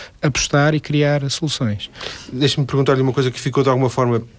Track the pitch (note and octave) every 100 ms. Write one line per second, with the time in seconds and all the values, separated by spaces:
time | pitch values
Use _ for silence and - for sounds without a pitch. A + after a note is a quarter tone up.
0 | - - D#3 - - C#3+ D3 D#3 - D3
1 | C#3+ D3 C3+ - D3+ - A#2+ G2+ - -
2 | - - - B2+ C#3 - C3 C#3 C#3 C3
3 | C3 B2 C3 - C#3 C#3 C3+ B2+ B2+ C3
4 | B2 A#2 A#2